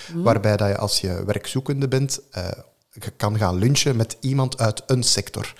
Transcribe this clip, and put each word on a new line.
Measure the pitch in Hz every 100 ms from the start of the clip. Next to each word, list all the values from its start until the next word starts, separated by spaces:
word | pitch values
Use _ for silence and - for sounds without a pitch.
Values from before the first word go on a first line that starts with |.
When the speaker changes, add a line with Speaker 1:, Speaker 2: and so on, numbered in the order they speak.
| -
Speaker 1:
Mhm. | 165
Speaker 2:
waarbij | 143 107 107 104
dat | 101
je, | 101
als | 104 -
je | 95 90 95
werkzoekende | 101 - 131 135 139 135
bent, | 131 135 - -
eh, | - 90 - - _ _
je | - 101 -
kan | 104 107
gaan | 95 90
lunchen | 117 143 143 117
met | 110 -
iemand | 131 135 127 -
uit | 110 - -
een | 127
sector. | 113 98 - - -